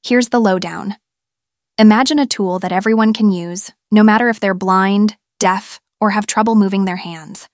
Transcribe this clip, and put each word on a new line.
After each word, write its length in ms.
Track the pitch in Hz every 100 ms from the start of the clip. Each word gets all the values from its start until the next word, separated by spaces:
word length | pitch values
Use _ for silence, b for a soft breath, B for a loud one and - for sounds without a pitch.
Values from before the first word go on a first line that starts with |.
Here's 280 | - 247 240
the 100 | 240
lowdown. 560 | 220 185 180 165 202 202 _ _ _ _ _ _ _ -
Imagine 400 | 214 214 262 294
a 80 | 269
tool 320 | - 190 180
that 140 | 185
everyone 400 | 196 220 220 220
can 180 | 214 214
use, 400 | 185 170 180 - _ _
no 100 | 208
matter 260 | 214 214 240
if 120 | 220
they're 140 | 202
blind, 640 | 185 190 185 190 202 214 - _ _
deaf, 420 | 214 190 - - _ _
or 100 | 214
have 160 | 202 202
trouble 300 | - 220 226
moving 280 | 196 196
their 120 | 190 180
hands. 520 | 170 165 156 202 -